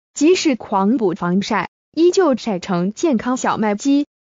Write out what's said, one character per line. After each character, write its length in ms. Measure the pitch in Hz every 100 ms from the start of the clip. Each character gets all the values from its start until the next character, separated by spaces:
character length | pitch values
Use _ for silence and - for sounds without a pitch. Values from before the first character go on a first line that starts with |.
| _
即 220 | - 294 370
使 220 | 320 247
狂 400 | - 196 196 269
补 160 | 196
防 280 | 175 175 185
晒， 280 | 196 202 - _ _
依 180 | - 349
旧 240 | 370 330 247
晒 240 | 233 180
成 320 | - 175 185
健 240 | - 339 220
康 220 | 247 254
小 200 | 208 156
麦 180 | 214 208
肌。 320 | 277 285 294 _